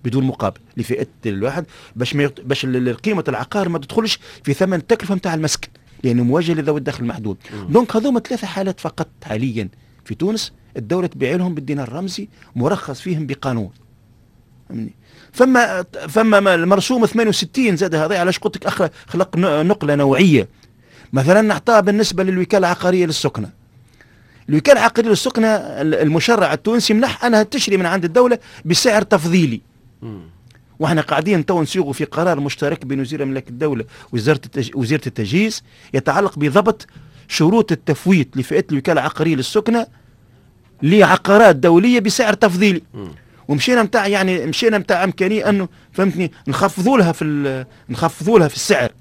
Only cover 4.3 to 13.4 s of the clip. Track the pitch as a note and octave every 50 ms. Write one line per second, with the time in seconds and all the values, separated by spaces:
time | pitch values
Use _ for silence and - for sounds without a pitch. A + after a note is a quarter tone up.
4.3 | - - _ - C#3 - F#3+ F#3+ F#3+ E3+ - _ A#3 - - F3+ G3 F#3 - F#3
5.3 | E3 D#3+ D#3 D3 - - - - _ _ _ _ - - - B2+ A#2+ A#2+ B2 A#2+
6.3 | C3 E3 F3 E3 E3+ D#3 C#3+ C#3 D3+ D3+ C3+ C#3+ C3 - - A#2+ A2+ - A2 G#2+
7.3 | F#2+ - - - - G#2 G2 - - - A#3+ - - A3 A3 C#4+ B3+ A#3 A#3 -
8.3 | B3+ A#3 - F#3+ E3+ G3 G3 F#3+ F#3 - - E3 - - E3 - _ _ - -
9.3 | G#2+ G#2+ B2 C3+ A2 A2+ G#2 F#2+ _ _ _ _ _ _ _ - A2 - D#3+ F#3+
10.3 | A3 A3 - - - _ _ _ - - A#2 G2+ D#3+ F#3 F3+ F3 - C3 C3+ B2
11.3 | D3+ F3+ F3+ F#3 E3+ D3 C#3 C3 D3 C#3+ C3+ A2 A#2 D#3 F#3 G3 F3+ - G3+ -
12.3 | _ _ - - _ B2 A#2+ D3 G3+ - - - C#3 B2 - F3+ F3+ D#3 D#3 C3
13.3 | C#3 -